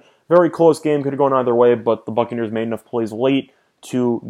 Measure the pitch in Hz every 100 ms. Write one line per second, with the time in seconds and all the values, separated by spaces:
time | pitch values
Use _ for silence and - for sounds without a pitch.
0 | _ _ - 170 170 - 165 151 156 147
1 | 139 135 139 135 123 117 120 120 117 110
2 | - 113 117 120 113 110 113 110 - 120
3 | 113 107 131 135 131 _ _ _ - 131
4 | 123 117